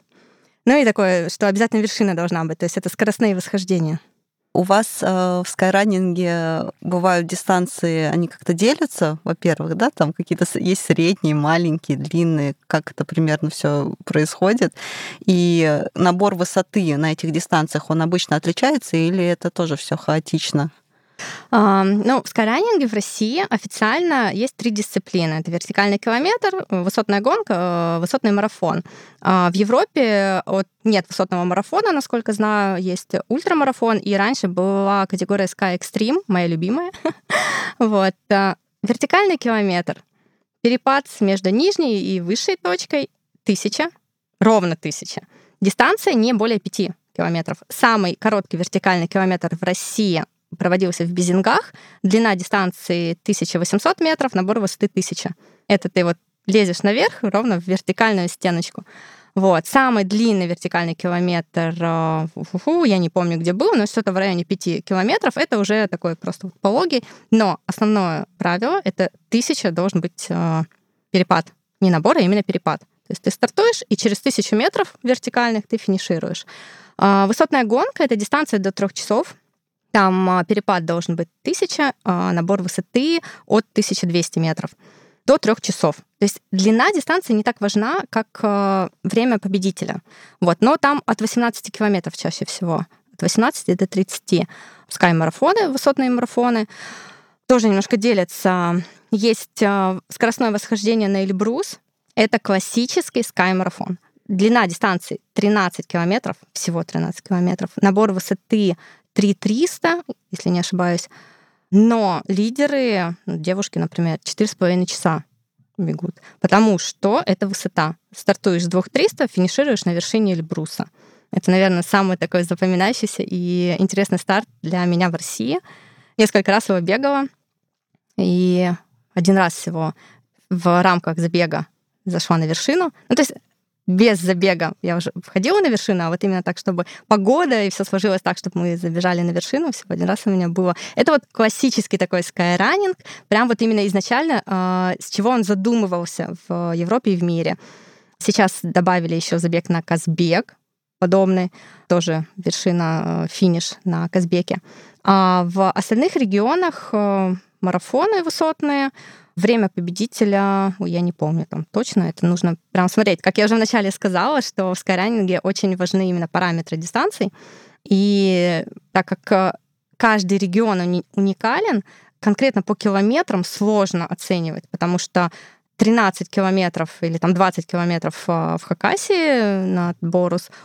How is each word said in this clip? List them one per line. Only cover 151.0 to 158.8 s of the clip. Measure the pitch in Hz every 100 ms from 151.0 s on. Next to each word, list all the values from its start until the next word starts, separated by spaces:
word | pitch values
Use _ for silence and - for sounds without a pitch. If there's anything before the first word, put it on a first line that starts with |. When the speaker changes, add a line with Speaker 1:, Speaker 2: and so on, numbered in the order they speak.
| 175 190 190 185 180 - - - -
Speaker 1:
тоже | 175 170 160 156 -
вершина, | 175 - 190 175 165 160 170 165
э, | 165
финиш | - 185 170 - - 185
на | 165 170
Казбеке. | 185 175 175 - - - - - _ -
А | 196 185 180 175
в | 185 190
остальных | 190 - 226 339 349
регионах, | 226 202 220 339 359 - -
э, | 214 202 196 190 185 - _
марафоны | 185 180 - 254 381 415
высотные, | 330 - 320 320 294 285